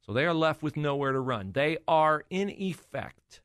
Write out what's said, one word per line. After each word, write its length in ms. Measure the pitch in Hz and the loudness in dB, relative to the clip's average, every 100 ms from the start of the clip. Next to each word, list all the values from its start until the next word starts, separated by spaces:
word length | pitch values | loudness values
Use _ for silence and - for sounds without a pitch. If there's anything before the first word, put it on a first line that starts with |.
So 120 | - | -2
they 140 | 107 160 | 0 2
are 80 | |
left 280 | 165 160 156 | 2 2 0
with 140 | 151 151 | -4 -2
nowhere 360 | 147 143 139 | -2 0 0
to 80 | 135 | 0
run. 320 | 131 117 95 | 0 -2 -2
They 260 | 113 151 160 - | 0 0 0 2
are, 380 | 160 156 151 - | 4 4 2 -2
in 200 | 185 202 | -4 -4
effect 920 | - 190 165 - 139 101 - _ - | -4 -6 -6 -10 -10 -10 -16 _ -20